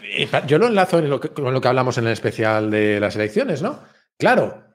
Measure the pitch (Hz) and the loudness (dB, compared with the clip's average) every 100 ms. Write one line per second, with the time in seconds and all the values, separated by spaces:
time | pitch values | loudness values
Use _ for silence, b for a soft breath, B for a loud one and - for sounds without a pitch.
0 | - - 143 139 139 147 240 202 180 170 | -8 -4 -2 -2 2 2 4 2 2 2
1 | 147 135 151 - 131 131 123 127 127 120 | 0 -2 -4 -6 -2 0 2 2 0 0
2 | 113 107 117 - 110 110 107 107 107 104 | -2 0 -2 -2 0 0 0 2 2 2
3 | 101 107 107 202 269 143 202 294 B B | 0 -2 -2 -2 -2 -2 -6 -8 B B
4 | B - 180 233 110 - - | B -2 2 2 0 -4 -20